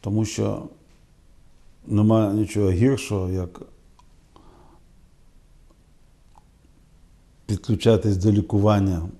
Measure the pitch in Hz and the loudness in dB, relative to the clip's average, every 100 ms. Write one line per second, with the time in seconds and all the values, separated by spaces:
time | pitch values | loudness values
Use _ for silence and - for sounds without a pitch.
0 | 104 107 107 - 104 104 - - _ _ | -2 -2 -2 -2 -4 -4 -12 -20 _ _
1 | _ _ _ - - - - - - 104 | _ _ _ -20 -20 -20 -20 -20 -4 2
2 | 107 110 104 104 104 107 98 90 123 135 | 4 2 0 -2 -2 0 0 2 2 0
3 | - 101 92 92 87 - - - _ _ | -4 -6 -4 -6 -8 -12 -20 -20 _ _
4 | _ _ _ - - - - - - - | _ _ _ -20 -20 -20 -20 -20 -20 -20
5 | _ _ - - _ _ _ _ _ _ | _ _ -20 -20 _ _ _ _ _ _
6 | _ _ _ - _ _ _ _ _ _ | _ _ _ -20 _ _ _ _ _ _
7 | _ _ _ _ - 101 - 107 113 107 | _ _ _ _ -6 -6 -2 0 4 2
8 | 110 95 107 104 - 104 104 104 98 87 | 2 2 2 2 2 0 2 2 2 -2
9 | 85 | -6